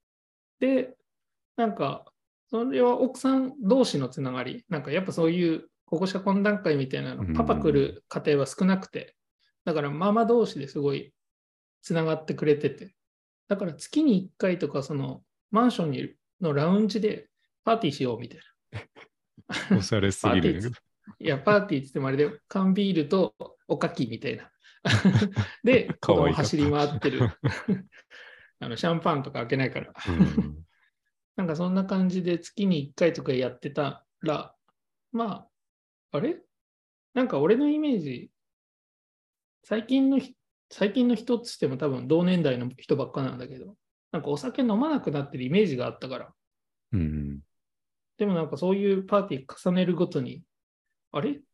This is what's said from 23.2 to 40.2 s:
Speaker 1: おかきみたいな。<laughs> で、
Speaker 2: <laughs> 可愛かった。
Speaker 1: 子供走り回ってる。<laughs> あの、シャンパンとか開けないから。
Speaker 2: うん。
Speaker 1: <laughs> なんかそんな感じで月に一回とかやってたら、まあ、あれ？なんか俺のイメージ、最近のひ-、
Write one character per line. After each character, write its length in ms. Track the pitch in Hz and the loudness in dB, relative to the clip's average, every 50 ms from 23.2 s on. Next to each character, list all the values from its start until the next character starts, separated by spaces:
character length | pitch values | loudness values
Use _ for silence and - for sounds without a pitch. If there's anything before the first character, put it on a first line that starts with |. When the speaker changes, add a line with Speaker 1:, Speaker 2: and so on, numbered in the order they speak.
| 160 - _ _ - - - _ _ | 0 0 _ _ -20 -20 -20 _ _
Speaker 1:
お 120 | - 160 135 | -6 -4 -2
か 120 | 170 - | -2 -4
き 160 | - - 131 | -2 -2 -4
み 120 | 110 113 - | -4 -4 -8
た 100 | - 127 | -6 -8
い 80 | 120 | -8
な。 140 | - - - _ _ _ - - _ - | -8 -12 -20 _ _ _ -20 -20 _ 0
<laughs> 800 | - 120 104 - 190 - 110 214 196 - - 101 - - - | 2 2 4 4 6 6 6 2 2 0 -2 -2 -2 -4 -2
で、 280 | - 240 - 117 - - - | 2 4 4 4 4 0 -8
Speaker 2:
<laughs> 40 | - | -6
可 120 | - - 98 | 2 2 4
愛 180 | 85 82 82 80 | 4 6 4 2
か 80 | 151 | 2
っ 20 | 143 | 0
た。 60 | - | 0
Speaker 1:
子 60 | - | 2
供 0 | |
走 0 | |
り 140 | 151 143 147 | 2 2 2
回 260 | 147 147 147 143 151 | 2 2 0 0 -2
っ 20 | - | -2
て 120 | - 143 | -2 -2
る。 100 | 127 135 | 0 2
<laughs> 720 | 127 110 - _ - 117 - - - - 190 - - - _ - _ _ - - - - - - - _ _ _ | 0 0 0 _ -4 -4 -4 -4 -2 -2 -2 -4 -4 -16 _ -20 _ _ -20 -20 -20 -20 -20 -20 -20 _ _ _
あ 80 | - 123 | -10 -10
の、 80 | 117 | -8
シ 100 | - - | -4 -2
ャ 80 | 170 170 | -2 -2
ン 60 | 160 | 0
パ 140 | - 180 156 | 0 0 0
ン 80 | 139 | 0
と 80 | 131 - | -4 -6
か 100 | - 123 | -8 -8
開 80 | 120 120 | -4 -2
け 80 | 139 | -2
な 100 | 135 131 | 0 0
い 40 | - | -2
か 100 | - - | -2 -6
ら。 120 | - - - - - 98 | -10 -10 -14 -12 -6 -4
Speaker 2:
う 20 | |
ん。 520 | 87 80 - 76 76 - - 73 76 80 - | 2 4 4 4 4 0 -2 -2 -6 -14 -18
Speaker 1:
<laughs> 720 | _ _ _ _ _ _ _ _ _ _ _ _ _ - | _ _ _ _ _ _ _ _ _ _ _ _ _ -6
な 80 | - 185 | -4 -4
ん 20 | |
か 80 | 165 151 | -2 -2
そ 140 | 165 175 180 | -2 -2 0
ん 60 | 185 | 0
な 100 | 190 190 | 0 0
感 240 | 190 196 190 185 180 | 0 0 0 0 0
じ 160 | 180 185 170 | 0 0 -2
で 140 | 180 170 165 | -2 -2 -2
月 280 | - - - - 202 | -4 -10 -6 -2 0
に 140 | 190 170 147 | 0 0 0
一 140 | 139 - - | -2 -6 -2
回 180 | - 180 160 | 2 2 2
と 100 | 165 165 | 2 0
か 100 | - 143 | -4 -2
や 180 | 131 127 127 120 | -2 0 -2 -4
っ 80 | - - | -6 -8
て 100 | - 147 | -12 -8
た 340 | 139 156 143 139 - - _ _ _ _ | -4 -4 -4 -4 -6 -10 _ _ _ _
ら、 320 | - 156 143 - - - _ _ _ _ _ _ _ _ _ _ _ _ | -4 -4 -4 -4 -6 -12 _ _ _ _ _ _ _ _ _ _ _ _
ま 340 | - 233 233 202 170 - - _ _ _ _ _ _ _ _ _ _ _ _ _ | -6 -4 -4 -4 -6 -10 -12 _ _ _ _ _ _ _ _ _ _ _ _ _
あ、 60 | - | -4
あ 40 | 143 | -4
れ？ 220 | 202 302 359 - _ _ _ _ _ _ _ _ _ _ _ _ _ _ - | -2 -2 -4 -6 _ _ _ _ _ _ _ _ _ _ _ _ _ _ -2
な 80 | 247 262 | -2 0
ん 40 | - | 0
か 100 | - 139 | 0 0
俺 160 | 147 175 233 | 4 4 4
の 140 | 254 294 294 | 4 4 2
イ 100 | 302 302 | 0 0
メ 180 | 302 294 247 | 0 0 0
ー 40 | 185 | 0
ジ、 300 | 151 139 123 - - - _ _ _ _ _ _ _ _ _ _ _ _ _ _ _ _ _ _ _ _ _ _ _ _ _ _ | -2 -4 -8 -10 -12 -18 _ _ _ _ _ _ _ _ _ _ _ _ _ _ _ _ _ _ _ _ _ _ _ _ _ _
最 240 | _ - 208 226 220 | _ -4 -4 -4 -2
近 240 | - 262 269 269 269 | 0 2 4 4 4
の 80 | 269 | 4
ひ-、 160 | 247 | 2